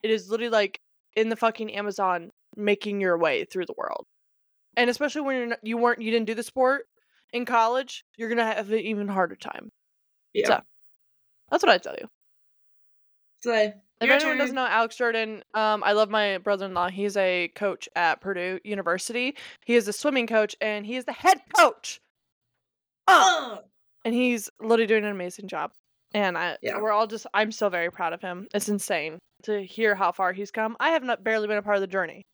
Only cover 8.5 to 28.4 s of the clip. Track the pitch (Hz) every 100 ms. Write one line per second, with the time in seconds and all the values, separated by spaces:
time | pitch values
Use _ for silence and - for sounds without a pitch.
8.5 | 202 202 220 190 208 202 190 175 95 -
9.5 | - - _ _ _ _ _ _ - -
10.5 | - _ _ _ _ _ _ _ _ _
11.5 | 349 381 185 - - - _ _ _ _
12.5 | _ _ _ _ _ _ _ _ _ 240
13.5 | 226 214 208 _ _ 254 277 311 269 277
14.5 | 262 247 214 226 - 240 226 220 214 -
15.5 | 214 214 214 196 208 214 214 208 190 202
16.5 | 202 196 180 180 185 202 196 190 180 175
17.5 | - 202 165 - - 170 143 190 185 180
18.5 | 190 208 202 175 185 - 233 254 - -
19.5 | - - 240 202 202 294 269 233 226 214
20.5 | - 220 208 208 254 247 247 349 381 _
21.5 | - 302 - - - _ _ _ _ _
22.5 | _ _ _ _ _ - 349 381 339 262
23.5 | 202 _ _ _ _ 233 240 254 240 -
24.5 | _ 220 226 220 220 208 196 180 - 202
25.5 | 165 170 _ _ _ _ 208 196 170 175
26.5 | - - - 214 208 220 220 - 202 214
27.5 | - 208 180 170 - 170 170 185 180